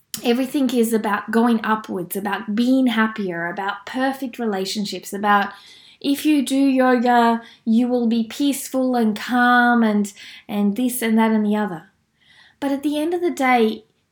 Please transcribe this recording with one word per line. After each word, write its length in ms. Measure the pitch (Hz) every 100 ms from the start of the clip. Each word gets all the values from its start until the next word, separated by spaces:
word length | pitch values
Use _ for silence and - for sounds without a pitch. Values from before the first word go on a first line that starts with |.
| _ -
everything 460 | 247 240 254 302 254
is 220 | 247 226
about 380 | 226 214 202 -
going 320 | 226 240 220
upwards, 520 | 214 214 - 196 170 196
about 400 | 202 196 214 208
being 320 | 240 262 254
happier, 600 | 220 220 220 190 170 170
about 380 | 202 196 - -
perfect 540 | 254 269 262 262 -
relationships, 760 | 226 190 190 214 202 180 -
about 400 | 202 208 202 196 - - - - _
if 240 | 277 277 302
you 200 | 294 247
do 120 | 269
yoga, 840 | 277 262 254 247 247 240 233 226 - - 233
you 220 | 220 247
will 200 | 247 233
be 180 | 233 226
peaceful 680 | - 285 262 - 262 254 247
and 220 | 220 208
calm 680 | - 247 247 247 240 240
and, 280 | 220 208 202 - - - -
and 280 | 208 202 196
this 260 | 254 247
and 160 | 226 220
that 140 | 220
and 140 | 220 208
the 100 | 214
other. 360 | 202 160 - _ _ _ _ _ _ _
But 120 | 277
at 120 | 277
the 160 | 302 294
end 140 | 320
of 80 | 349
the 100 | 349
day, 540 | 262 262 247 220 220 - _ _